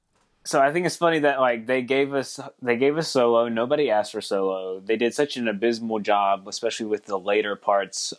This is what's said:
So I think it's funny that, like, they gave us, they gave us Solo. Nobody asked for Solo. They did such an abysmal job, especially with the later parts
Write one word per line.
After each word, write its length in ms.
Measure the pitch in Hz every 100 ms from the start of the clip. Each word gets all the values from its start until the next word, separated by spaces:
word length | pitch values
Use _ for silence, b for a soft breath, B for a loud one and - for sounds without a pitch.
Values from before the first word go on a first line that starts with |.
| _ _ _ _
So 180 | - 151
I 100 | 139
think 140 | 165 175
it's 100 | -
funny 220 | 170 160
that, 220 | 147 135
like, 260 | 127 117 113
they 160 | 131
gave 320 | 123 135 139
us, 240 | 139 127 - 131 -
they 140 | 123 120
gave 200 | 139 151
us 120 | 156
Solo. 400 | 135 120 117 117
Nobody 420 | 113 123 147 139
asked 220 | 107 104
for 80 | 107
Solo. 580 | - 101 95 95 92 92
They 180 | 98 110
did 160 | 120
such 240 | 127 147 131
an 120 | 117
abysmal 500 | 101 117 117 113 110
job, 480 | 101 101 98 98 98
especially 400 | - 113 - 107
with 200 | 104 -
the 120 | 98
later 380 | 95 104 104 98
parts 560 | - 101 92 - -